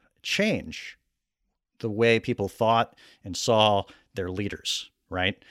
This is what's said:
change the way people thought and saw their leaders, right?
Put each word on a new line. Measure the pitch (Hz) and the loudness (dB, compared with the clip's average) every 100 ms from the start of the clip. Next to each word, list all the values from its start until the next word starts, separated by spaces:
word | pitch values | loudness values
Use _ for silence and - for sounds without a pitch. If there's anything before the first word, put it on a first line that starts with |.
| _ _ | _ _
change | - - 214 135 - - - - _ _ _ _ _ _ _ - | -6 -2 -2 -2 -8 -16 -18 -20 _ _ _ _ _ _ _ -10
the | 113 | -6
way | 104 117 113 | 2 4 4
people | 120 120 98 | 0 -4 -4
thought | - 110 113 117 _ - _ | 0 2 2 0 _ -20 _
and | 101 87 | -12 -6
saw | - 110 107 101 - - _ | 2 4 6 4 -2 -14 _
their | - 90 | -8 -8
leaders, | 92 101 - - - - _ - | -6 -6 -8 -8 -8 -10 _ -8
right? | 90 92 - _ | -2 -2 -2 _